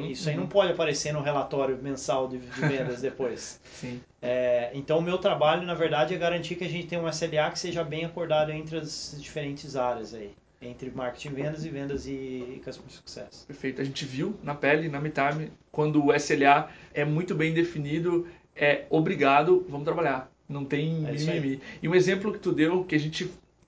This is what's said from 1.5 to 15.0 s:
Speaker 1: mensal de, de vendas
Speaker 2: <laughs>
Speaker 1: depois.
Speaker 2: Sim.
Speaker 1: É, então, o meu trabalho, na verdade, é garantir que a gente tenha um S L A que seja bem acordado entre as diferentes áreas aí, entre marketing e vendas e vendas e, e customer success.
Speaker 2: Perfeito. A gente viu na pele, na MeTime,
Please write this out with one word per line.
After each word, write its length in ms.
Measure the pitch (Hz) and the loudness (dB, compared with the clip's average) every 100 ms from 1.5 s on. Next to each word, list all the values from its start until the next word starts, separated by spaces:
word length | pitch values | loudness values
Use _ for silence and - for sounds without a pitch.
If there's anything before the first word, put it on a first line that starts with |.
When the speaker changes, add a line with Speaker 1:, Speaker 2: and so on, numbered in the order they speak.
| 143 135 123 | 0 0 -2
Speaker 1:
mensal 460 | 139 135 - 135 127 | -4 -6 -2 0 0
de, 100 | 127 | -4
de 220 | 123 - | -10 -2
vendas 420 | 151 135 127 120 | 0 0 -2 -2
Speaker 2:
<laughs> 0 | |
Speaker 1:
depois. 580 | 131 - 127 110 - - | -4 -2 -4 -4 -10 -16
Speaker 2:
Sim. 360 | - - 127 123 - - | -20 -12 -10 -10 -14 -8
Speaker 1:
É, 480 | 123 127 123 120 120 | -2 2 4 2 0
então, 260 | 139 139 156 | -4 0 2
o 20 | |
meu 160 | 170 185 | 2 2
trabalho, 480 | 202 151 151 170 180 | 2 4 4 4 0
na 80 | |
verdade, 400 | 160 160 147 160 | 0 2 2 2
é 20 | 180 | 2
garantir 380 | 170 170 - | 0 0 -4
que 80 | 175 | -6
a 60 | 175 | -4
gente 180 | 170 170 | -6 -4
tenha 160 | 175 | -4
um 60 | 165 | -4
S 160 | 156 | -2
L 120 | 165 151 | -2 2
A 140 | 160 | 0
que 80 | - | 0
seja 240 | 175 170 | -4 -4
bem 220 | 156 156 | -4 -4
acordado 480 | 165 175 160 151 151 | -6 -4 2 2 2
entre 260 | 156 156 160 | -2 -6 -6
as 380 | 151 - - 143 | -8 -10 -12 -14
diferentes 560 | 143 156 143 143 147 131 | -10 -8 -6 -8 -8 -2
áreas 380 | 123 113 104 | 0 -2 -6
aí, 180 | 110 101 - _ - | -12 -14 -16 _ -18
entre 280 | 123 123 131 | -16 -10 -10
marketing 380 | 123 123 120 147 | -6 -6 -6 -10
e 40 | |
vendas 320 | 135 147 156 160 | -6 -6 -6 -8
e 20 | |
vendas 380 | 139 139 139 127 | -6 -6 -6 -6
e, 40 | 135 135 127 123 131 | -8 -8 -8 -10 -12
e 60 | |
customer 260 | - - 127 | -14 -14 -16
success. 540 | - - - - - - | -20 -18 -16 -16 -18 -20
Speaker 2:
Perfeito. 360 | 143 135 131 | -8 -6 -4
A 20 | |
gente 220 | 135 135 139 | -4 -4 -6
viu 280 | 127 190 214 | -4 -4 -4
na 120 | 143 | -8
pele, 340 | 143 139 156 165 | 0 2 4 2
na 100 | |
MeTime, 540 | 139 | -4